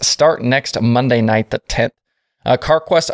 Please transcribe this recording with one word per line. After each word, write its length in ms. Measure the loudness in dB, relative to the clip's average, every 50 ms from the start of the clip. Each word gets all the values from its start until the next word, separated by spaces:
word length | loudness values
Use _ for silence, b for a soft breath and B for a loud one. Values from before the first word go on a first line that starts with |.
| -4
start 380 | -2 0 2 2 2 2 0 0
next 360 | 0 0 -2 -2 -4 -4 -2
Monday 420 | 0 2 2 2 2 2 2 2
night, 280 | 2 2 0 0 -2 -2
the 100 | -6 -8
tenth. 340 | _ -6 -4 -4 -4 -4 -6 _ _ _ _ _ _ _ _ _ -2
Uh, 100 | -2 -2
CarQuest 540 | 0 0 0 0 0 0 0 0 0 0 0